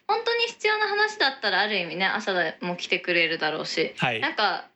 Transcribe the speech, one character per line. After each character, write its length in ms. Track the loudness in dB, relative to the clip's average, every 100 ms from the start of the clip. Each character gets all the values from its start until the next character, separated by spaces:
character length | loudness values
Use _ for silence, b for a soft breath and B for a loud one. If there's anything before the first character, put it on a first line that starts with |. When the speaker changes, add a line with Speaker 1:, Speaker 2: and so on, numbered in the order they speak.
| -2
Speaker 1:
本 140 | 0
当 140 | 2 0
に 80 | 0
必 180 | 0 0
要 100 | 2
な 120 | 2
話 280 | 2 0 2
だ 120 | 0
っ 120 | 0
た 80 | 0
ら 120 | 2
あ 60 | 2
る 120 | 0
意 80 | -2
味 100 | -2
ね、 80 |
朝 300 | 0 0 0
で 240 | 0 0 -2
も 160 | -6 -4
来 100 | -2
て 120 | -2
く 160 | 2
れ 120 | 2 2
る 120 | 0
だ 120 | -2
ろ 100 | -2
う 60 | -4
し、 280 | -2 -2 0
Speaker 2:
は 160 | -2
い。 80 | 0
Speaker 1:
な 120 | -2
ん 20 |
か 340 | 0 0 0 -6